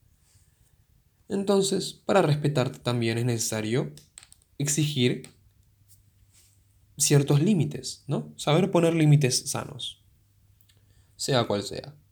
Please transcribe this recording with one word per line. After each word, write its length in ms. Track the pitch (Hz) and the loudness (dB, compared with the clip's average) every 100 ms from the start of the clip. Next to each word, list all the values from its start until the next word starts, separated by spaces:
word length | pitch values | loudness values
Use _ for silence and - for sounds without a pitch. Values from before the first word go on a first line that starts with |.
| _ _ _ _ _ _ _ _ _ _ _ _ _ | _ _ _ _ _ _ _ _ _ _ _ _ _
Entonces, 640 | 196 196 202 190 190 185 | -6 0 0 2 -2 -6
para 260 | - - 196 | -10 0 2
respetarte 580 | 214 151 - 147 123 - | 4 2 0 0 -2 -4
también 380 | - 120 117 117 | -4 -2 -2 -2
es 80 | |
necesario 720 | 123 117 - 110 107 123 160 - - - - _ _ _ | -2 -2 -2 -4 -2 -2 -4 -10 -20 -20 -20 _ _ _
exigir 720 | 143 - 147 139 123 - - _ _ _ _ _ _ - _ _ _ _ _ _ _ _ _ - | -4 -2 -2 0 0 0 -8 _ _ _ _ _ _ -20 _ _ _ _ _ _ _ _ _ -4
ciertos 420 | - 143 139 143 | 2 4 4 2
límites, 640 | 175 196 127 - - - - | 4 2 0 -4 -12 -14 -8
¿no? 280 | 165 - - | -6 -6 -8
Saber 340 | - 160 190 | 0 2 4
poner 220 | 180 170 | 2 2
límites 580 | 165 151 147 131 - - | 4 4 6 4 -2 -4
sanos. 540 | - - - - - _ _ _ _ _ _ _ _ _ _ _ _ | -8 -10 -12 -14 -14 _ _ _ _ _ _ _ _ _ _ _ _
Sea 280 | - 131 113 | -2 0 0
cual 160 | 104 | -2
sea. 340 | 98 - - - _ | -4 -10 -14 -20 _